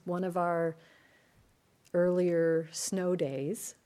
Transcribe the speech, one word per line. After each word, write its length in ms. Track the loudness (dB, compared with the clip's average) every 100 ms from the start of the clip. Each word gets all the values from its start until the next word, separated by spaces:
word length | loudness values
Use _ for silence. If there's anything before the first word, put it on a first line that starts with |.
one 200 | -6 -4
of 120 | -2 0
our 400 | 0 0 -2 -4 -16 -20 _ _ _ _ _ _ _ _ _
earlier 760 | 2 2 4 2 4 4 2 -2
snow 440 | -8 -4 -2 0 0
days 580 | -2 -2 -4 -6 -10 -16